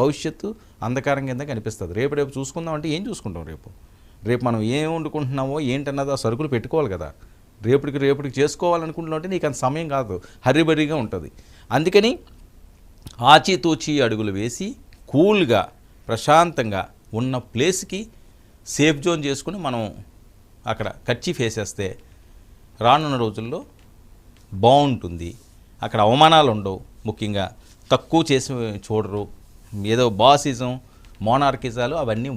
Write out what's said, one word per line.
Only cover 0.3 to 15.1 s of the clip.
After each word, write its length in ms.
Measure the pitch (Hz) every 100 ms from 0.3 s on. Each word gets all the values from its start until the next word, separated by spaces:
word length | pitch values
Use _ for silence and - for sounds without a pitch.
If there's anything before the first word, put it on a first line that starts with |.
| 151 202 220 - - 110
అంధకారం 380 | 127 139 139 135
కింద 120 | 123 147
కనిపిస్తుంది. 400 | 113 110 - 90 95
రేపు, 120 | 139 147
రేపు 120 | 139 127
చూసుకుందాం 360 | 139 170 165 151
అంటే 100 | 160 151
ఏం 60 | 214
చూసుకుంటాం 380 | 190 107 85 73
రేపు? 160 | 78 - - - - - - 104
రేపు 140 | 120 123
మనం 120 | 113 107 139
ఏం 100 | 156 165
వండుకుంటున్నామో 600 | 156 151 135 139 135 147 135
ఏంటన్నది 380 | 135 143 139 139 139
ఆ 20 |
సరుకులు 240 | 113 117 151
పెట్టుకోవాలి 360 | 123 - 160 131 87
కదా. 120 | 78 - - - - -
రేపటికి, 380 | 110 139 143 135 139
రేపటికి 280 | 143 143 127
చేసుకోవాలనుకుంటున్నావు 800 | 147 - 175 170 160 156 160 156
అంటే 100 | 180
నీకు 120 | 185 151
అంత 80 | 131 160
సమయం 220 | 151 165 139
కాదు, 180 | 113 90 - - 127
హర్రీబరీగా 500 | 139 160 156 151 156
ఉంటుంది. 260 | 110 92 73 - - - -
అందుకని 420 | 120 170 202 220 339 - - - - - - - - - - 120
ఆచితూచి 600 | 156 - 175 165 156 - 147 117
అడుగులు 260 | 110 107 98
వేసి, 280 | 113 - 190 - - - -